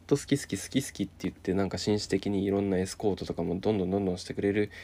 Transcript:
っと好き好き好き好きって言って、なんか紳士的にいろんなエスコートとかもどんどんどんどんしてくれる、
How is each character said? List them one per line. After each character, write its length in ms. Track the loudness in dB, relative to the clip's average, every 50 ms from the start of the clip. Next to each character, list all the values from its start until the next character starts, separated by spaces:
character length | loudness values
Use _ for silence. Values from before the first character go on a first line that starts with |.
っ 40 | 0 2
と 100 | 2 2
好 60 | 2
き 140 | 2 0 0
好 80 | 0 -2
き 100 | -6 -6
好 120 | -4 -2
き 140 | -2 -2 -2
好 80 | -2
き 120 | -2 -4 -6
っ 20 |
て 80 | -6 -6 -6
言 120 | -6 -6
っ 20 | -6
て、 200 | -4 -2 0 0
な 100 | 2 2
ん 60 | 0
か 80 | -2 -2
紳 220 | 0 0 0 0
士 100 | 0 0
的 220 | -2 0 0 0
に 140 | 0 0 2
い 40 | 2
ろ 120 | 2 2
ん 80 | 2 2
な 80 | 2 2
エ 80 | 0
ス 120 | -2 -4 -2
コ 140 | 0 0
ー 40 | 0
ト 100 | 0 -2
と 100 | -4 -4
か 80 | -2 -2
も 160 | -2 -2 0
ど 120 | 0 2 2
ん 40 | 2
ど 80 | 2
ん 60 | 2
ど 80 | 0 2
ん 60 | 2
ど 60 | 0
ん 60 | -2 -2
し 60 | -4
て 100 | -8 -4
く 80 | 0
れ 100 | 0 2
る、 200 | 2 2 0 -2 -4 -10